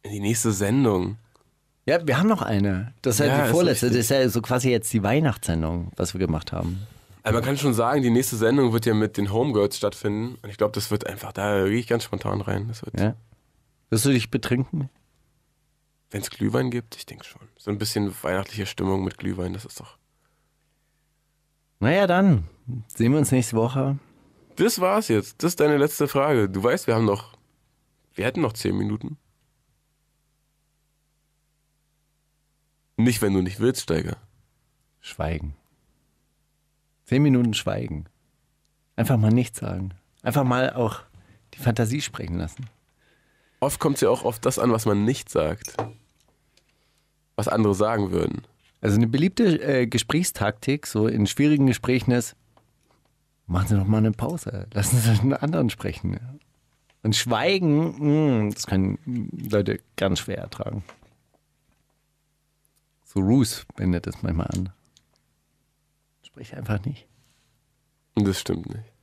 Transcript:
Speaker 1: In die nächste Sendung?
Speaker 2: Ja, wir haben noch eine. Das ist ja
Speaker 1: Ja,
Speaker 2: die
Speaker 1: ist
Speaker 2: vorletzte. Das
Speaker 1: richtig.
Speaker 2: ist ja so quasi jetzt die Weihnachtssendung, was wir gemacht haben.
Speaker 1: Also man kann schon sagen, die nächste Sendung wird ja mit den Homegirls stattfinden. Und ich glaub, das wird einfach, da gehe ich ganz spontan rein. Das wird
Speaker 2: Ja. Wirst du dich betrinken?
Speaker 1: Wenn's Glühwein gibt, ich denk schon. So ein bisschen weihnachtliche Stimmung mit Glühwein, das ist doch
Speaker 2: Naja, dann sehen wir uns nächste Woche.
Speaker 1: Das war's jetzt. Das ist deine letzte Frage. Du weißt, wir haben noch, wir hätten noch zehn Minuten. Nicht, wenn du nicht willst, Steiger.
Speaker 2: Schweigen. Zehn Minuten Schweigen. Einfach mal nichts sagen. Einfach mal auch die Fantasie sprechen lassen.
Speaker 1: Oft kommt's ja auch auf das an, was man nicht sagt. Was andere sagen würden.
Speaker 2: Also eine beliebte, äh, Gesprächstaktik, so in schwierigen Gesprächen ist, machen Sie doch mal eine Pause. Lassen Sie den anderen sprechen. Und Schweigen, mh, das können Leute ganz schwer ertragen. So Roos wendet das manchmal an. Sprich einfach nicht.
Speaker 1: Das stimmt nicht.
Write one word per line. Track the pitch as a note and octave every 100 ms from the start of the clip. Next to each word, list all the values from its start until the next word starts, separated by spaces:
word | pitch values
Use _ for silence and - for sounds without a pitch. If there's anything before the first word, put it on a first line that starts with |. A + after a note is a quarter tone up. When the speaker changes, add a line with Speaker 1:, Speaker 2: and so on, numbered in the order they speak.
Speaker 1:
In | -
die | G#2
nächste | G2+ A2+ A2+
Sendung? | G2 G2+ B2+ B2+ F#2+ F#2 G#2+ _ _ _ _ _ _ -
Speaker 2:
Ja, | E3+ D#3+
wir | B2+
haben | G3+
noch | G3
eine. | G#2+ G#2 G2+ F#2 A2+ -
Das | C3 A2
ist |
ja | D3
Speaker 1:
Ja, | C#3+
Speaker 2:
die | C#3+
Speaker 1:
ist |
Speaker 2:
vorletzte. | E3 E3+ A#2 B2
Das | A#2+
Speaker 1:
richtig. | A#2 C#3
Speaker 2:
ist |
ja | B2+
so | A#2
quasi | A2+ B2+ B2+
jetzt | A#2 -
die | A2+
Weihnachtssendung, | G2 C3+ D#3 G#2 - E2 D#2+ F2 F2 -
was | F2+ F#2
wir |
gemacht | F2+ D#2+ -
haben. | E2+ E2+ F#2+ G#2+ - _ -
Speaker 1:
Also | - A2+
man | A#2+
kann | C#3
schon | C#3+ A2+
sagen, | A#2 D3
die | B2
nächste | A#2 A#2+ A2+
Sendung | A2+ C#3 B2
wird | A2+ A#2
ja | G#2+
mit | G#2+ -
den | G2+
Homegirls | G#2+ C#3 G#2 G2+ -
stattfinden. | - - A2 G#2 A#2+ B2+
Und | G#2
ich | G2+
glaub, | G#2+
das | G#2+ -
wird | G#2 -
einfach, | - -
da | - G2+ G2+ F#2+
gehe | A2+
ich | A#2
ganz | A#2 -
spontan | G2 G2+ G2
rein. | G2+ G2 A2
Das | A2+
wird | - -
Speaker 2:
Ja. | G#2 A2+ _ _ _ _ _ _ _
Wirst | A2+ C3
du |
dich | C3 A2
betrinken? | C3 - B2 C3 D#3+ C3+ _ _ _ _ _ _ _ _ _ _ _ _
Speaker 1:
Wenn's | G#2 -
Glühwein | - G#2 B2 B2+
gibt, | A#2+ A2+ -
ich | -
denk | - -
schon. | - - _
So | -
ein | G#2
bisschen | G#2+ A2 G2+ F#2+
weihnachtliche | D2 F#2 F#2+ A2 G2+
Stimmung | - F#2 F#2+
mit | F#2+ -
Glühwein, | G2 F#2 F#2
das | G2 -
ist | -
doch | - _ _ _ _ _ _ _ _ _ _ _ _ _ _ _ _ _ _ _
Speaker 2:
Naja, | G#2+ F3+ G3
dann | F3 G3 B2 D#2+ _ - B2 -
sehen | - A2+
wir | D3
uns | C3
nächste | B2+ A#2 A2+
Woche. | A#2+ C3+ C3+ C#3 _ _ _ _ _ -
Speaker 1:
Das | G3 -
war's | F#3 G#3 A3
jetzt. | A2 - -
Das | E3+
ist | -
deine | D3+ D3
letzte | D3 - D3
Frage. | C#3 C#3+ C3 G2
Du | F#2+
weißt, | A#2 E3+ -
wir | A2+
haben | A2
noch, | G2+ - - _ _ _ _ _ _ _ -
wir | A2+
hätten | C3
noch | C3
zehn | A2 G#2 G2
Minuten. | G#2 G#2+ - D3+ _ _ _ _ _ _ _ _ _ _ _ _ _ _ _ _ _ _ _ _ _ _ _ _ _ _ _ _ _ _ _ _ _ _ _ _ _ -
Nicht, | A#2 A2+
wenn | G#2
du | F#2+
nicht | F#2 G2+
willst, | A#2 B2+
Steiger. | - D#2+ E2 - - _ _ _ _ _ _ _
Speaker 2:
Schweigen. | - - D#2 E2 D2+ C#2+ _ _ _ _ _ _ _ _ _ _ _ _ _ _ _
Zehn | B2+
Minuten | D3 B2+ A#2+
Schweigen. | G#2+ - G2 A#1+ D2+ D#2+ _ _ _ _ _ _ _ _ -
Einfach | A#2 B2
mal | G#2+
nichts | A#2+ A#2 -
sagen. | G#2 F#2 F#2+ F2+ _ _
Einfach | - C#3
mal | B2+ B2 C3
auch | B2 A2+ - - - _ _ _
die | -
Fantasie | B2 A2+ A2+ C#3+
sprechen | - - E2+ F2
lassen. | D#2+ - B2 _ _ _ _ _ _ _ _ _
Speaker 1:
Oft | C3+ -
kommt's | D#3 C#3
ja | A2
auch | B2 -
auf | A2
das | B2+ -
an, | B2
was | A2+ A2
man | G2+ G#2+
nicht | C#3+ -
sagt. | - D#2 G2 - - A2+ - _ _ _ _ _ _ _ _ _ _ _ _ _ -
Was | G#2
andere | A2 G#2 F#2+
sagen | G#2 A2+ G2
würden. | F2+ E2 - - _ _ _
Speaker 2:
Also | A2 G#2
eine | A#2
beliebte, | C3 F3+ - G#3+ D#3
äh, | C#3+ C3 A#2+
Gesprächstaktik, | A#2 - D3+ F3+ - G#2 - - C#3+ -
so | G#2+ A2
in | A#2 G#2
schwierigen | - D3 D3+ C3+
Gesprächen | A#2 - B2+ -
ist, | B2 - - _ _ _ _ _ _ _ _ _ _ -
machen | F2 G2+
Sie | G#2
doch | F#2+
mal | G#2+
eine | A2
Pause. | G#2+ A#2+ E3+ - F#2 F#2
Lassen | G2+ G2 B2
Sie | A2+ G#2+
den | B2+
anderen | C#3 C#3+ E3+ A#2+
sprechen. | - G2 - F#2 F#2+ B2 C#3+ _ _ _ _ _ _
Und | A2 G#2+
Schweigen, | B2 A2+ D#3 G3 E3+ D3 E3 - D3 D3+ D3+ A#2 G#2
mh, |
das | G#2 -
können | F#2+ F#2+ G2+ - A#2+ - - -
Leute | G#2+ G2 G#2 _ -
ganz | G2 F2+
schwer | - G2
ertragen. | F2+ - - G#2 - - _ _ _ _ _ _ _ _ _ _ _ _ _ _ _ _ _ _ _ _ _
So | G2+
Roos | F#2+ C3 A2+ - - -
wendet | F#2+ F2+ -
das | -
manchmal | F2+ E2 -
an. | F#2 F#2 - _ _ _ _ _ _ _ _ _ _ _ _ _ _
Sprich | _ C#3+ A#2+ -
einfach | A2 G#2+ A2+
nicht. | C#3+ _ _ _ _ _ _ _ _ _ _ _ -
Speaker 1:
Das | G2+ F#2
stimmt | - F2+ E2
nicht. | A2 - _